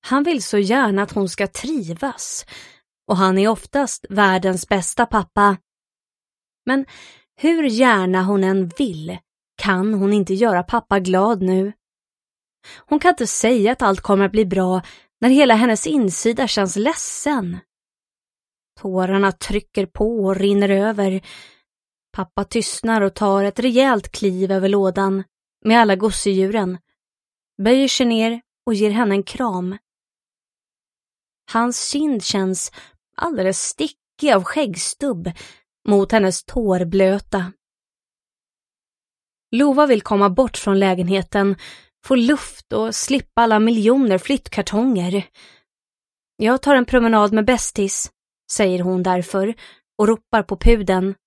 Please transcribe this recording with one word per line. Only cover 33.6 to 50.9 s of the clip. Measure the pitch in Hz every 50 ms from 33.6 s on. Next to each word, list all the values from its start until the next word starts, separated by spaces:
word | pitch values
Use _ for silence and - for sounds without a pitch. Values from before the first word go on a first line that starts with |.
| -
stickig | - - - 302 302 - _ _ _ _ _ - 294 240
av | 196 185
skäggstubb | - - 302 302 226 170 165 - - - _ - 285 233 170 170 170 170 - - - - _ _ _ _ _ _ -
mot | 208 202 196 190 -
hennes | 220 202 185 180 - -
tårblöta. | - - 254 226 208 185 180 180 170 170 190 190 190 196 202 - - - 196 180 180 - _ _ _ _ _ _ _ _ _ _ _ _ _ _ _ _ _ _ _ _ _ _ _ _ _ _ _ _ _ _ _ _ _ _ _ _ _ _ _
Lova | - 233 277 294 269 277 302
vill | 285 254 214 -
komma | - 214 202 202 202
bort | 180 - 262 233 -
från | - - 208 196 190
lägenheten, | 196 190 185 180 180 175 190 196 175 _ - 208 196 196 196 - - - - - _ _ _ _ _
få | - 269
luft | 247 233 240 302 269 - - - - - _ -
och | 214 220 226 220
slippa | - - - 262 277 - _ _ - 233
alla | 226 220 214
miljoner | 220 226 233 220 202 220 247 277 269 226 190 -
flyttkartonger. | - - 285 262 _ - - - 202 - - 208 240 269 240 190 175 175 185 202 190 - _ _ - - _ _ _ _ _ _ _ _ _ _ _ _ _ _ _ _ _
"Jag | _ 214 220 254 262 -
tar | 285 285
en | 262 247
promenad | - - 254 233 233 226 214 208 208 208
med | 220 214
Bestis", | 226 254 233 - - - - 202 196 - - - - _ _ _ _ _ _ _ _ -
säger | - 214 190 185 180 175
hon | 180 185 185 180
därför | 185 185 180 175 - - 196 190 208 226 - - - - _ _ _ _ -
och | 214 208
ropar | 226 220 _ _ - 220 196
på | - 196
pudeln. | 185 - - 233 220 202 175